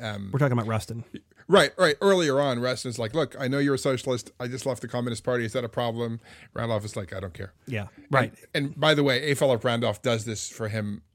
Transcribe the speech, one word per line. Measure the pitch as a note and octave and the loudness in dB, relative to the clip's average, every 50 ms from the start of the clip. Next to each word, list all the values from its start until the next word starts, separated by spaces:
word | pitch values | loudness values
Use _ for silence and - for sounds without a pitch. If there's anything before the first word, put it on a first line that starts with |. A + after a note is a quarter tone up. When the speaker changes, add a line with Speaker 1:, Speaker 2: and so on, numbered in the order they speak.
Speaker 1:
um, | A#2 A2 G#2 G2+ G2 F#2+ A#2 | -8 -8 -8 -8 -6 -4 0
Speaker 2:
We're | C3 | 0
talking | D3 C3+ B2 | 2 2 2
about | A#2+ G#2+ | 2 0
Rustin. | A2 A2+ G#2+ - - A2+ A#2 - - - - - _ _ - - | 0 -2 -2 -2 -4 -8 -12 -12 -12 -16 -18 -18 _ _ -18 2
Speaker 1:
Right, | - F3+ G3 D3+ C3+ - | 6 6 8 8 6 4
right. | - F3+ D#3 D3 - | 4 4 4 4 4
Earlier | G3 G3 G3 F3+ E3+ D3 C3 C#3 | 4 4 6 6 4 4 4 4
on, | C#3+ C#3 B2 A#2+ | 2 2 0 0
Rustin's | B2 B2+ B2 - - B2+ A2+ | 0 -2 -2 -2 -4 -6 -4
like, | A#2 A2+ A2 A#2+ | -4 -4 -2 0
"Look, | E3 C#3+ - - - | 0 0 -2 -2 -4
I | C3+ | -2
know | B2+ C3+ C#3 | 0 0 2
you're | C#3+ C#3+ C3+ | 2 2 2
a | |
socialist. | B2+ - C#3+ C3 B2 - C3 B2+ A#2 - - - - | 2 2 0 0 0 0 -2 -2 -2 -4 -8 -12 -10
I | B2+ | -8
just | B2 B2 B2 - | -8 -8 -6 -4
left | C3+ B2 - | -6 -6 -6
the | - | -6
Communist | A#2 - B2 A#2+ B2 A#2 - - | -6 -4 -4 -2 -2 -4 -4 -2
Party. | B2+ B2 A#2+ A#2 | -2 0 0 -2
Is | A2 A2 | -2 -2
that | C3 A#2+ | -4 -4
a | A2 | -4
problem?" | - C#3 A#2+ A#2 A2+ A#2 A#2 A#2 A2+ A2+ - - - - - - - | -4 -2 -2 -2 -2 -2 -4 -4 -6 -8 -12 -16 -20 -20 -20 -12 -8
Randolph | - A#2 A#2 A2+ G#2 G#2+ | -6 -2 -2 -2 -2 -2
is | G#2 - | -4 -8
like, | A2+ G2 - G2 | -8 -8 -8 -8
"I | F#2+ | -8
don't | F#2+ F#2 - | -8 -10 -10
care." | - G2 - - _ _ | -12 -14 -14 -14 _ _
Speaker 2:
Yeah, | - B2 G#2+ G2+ - - | -8 -8 -6 -8 -8 -12
Speaker 1:
And | - - - | -20 -6 0
Speaker 2:
right. | D3 C3+ A#2 A2 - - - - - | 2 2 2 0 -4 -12 -12 -6 -4
Speaker 1:
and | D#3 C#3 C#3+ - C3+ | -4 -4 -4 -2 2
by | D3 D#3 D#3 | 4 4 4
the | C#3+ C#3+ | 4 4
way, | C#3 B2+ B2+ D3 D3+ | 2 2 2 0 0
A. | C#3+ | 0
Philip | - D3+ C3+ B2 A2 - | 2 4 2 2 2 2
Randolph | B2+ A#2+ A#2 A#2+ A2+ G#2+ - | 0 0 2 0 -2 -2 -2
does | - B2 A#2 A2+ G#2+ | 0 0 0 0 -2
this | A#2 A2 - - - | -6 -8 -8 -8 -10
for | - - A2+ G#2 | -8 -8 -6 -6
him | G#2+ A2 G#2 G#2 G2+ - - _ | -4 -4 -4 -6 -8 -10 -14 _